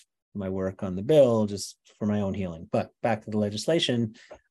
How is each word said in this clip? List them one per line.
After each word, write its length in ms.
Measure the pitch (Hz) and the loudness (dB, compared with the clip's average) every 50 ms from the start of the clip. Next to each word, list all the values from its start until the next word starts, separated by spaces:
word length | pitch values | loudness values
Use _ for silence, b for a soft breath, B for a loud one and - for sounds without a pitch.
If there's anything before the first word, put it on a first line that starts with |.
| - _ _ _ _ _ _ | -20 _ _ _ _ _ _
my 140 | 101 98 92 | -8 -6 -6
work 340 | 95 98 95 95 95 - - | -4 -4 -4 -4 -4 -6 -8
on 120 | 95 90 | -6 -6
the 60 | 92 | -6
bill, 440 | 101 120 156 151 139 123 117 110 107 | 0 4 6 8 8 8 6 2 2
just 320 | 101 101 98 - - - _ _ _ _ _ | 0 -2 -6 -8 -10 -14 _ _ _ _ _
for 100 | 113 104 | -2 0
my 140 | 107 104 | 0 0
own 120 | 104 98 92 | 0 -2 -2
healing. 340 | 98 98 90 82 80 87 - | -4 -6 -6 -8 -10 -12 -2
But 180 | - 120 95 - _ _ | -2 -2 -2 -2 _ _
back 220 | - 120 113 107 - | -2 -2 -2 -2 -4
to 80 | - | -6
the 60 | 107 107 | -2 -2
legislation, 800 | 104 104 101 107 - - 160 170 165 - 127 120 117 110 113 B B B B B B B | -2 -2 -2 -4 -2 0 0 2 2 0 0 0 0 -2 -4 B B B B B B B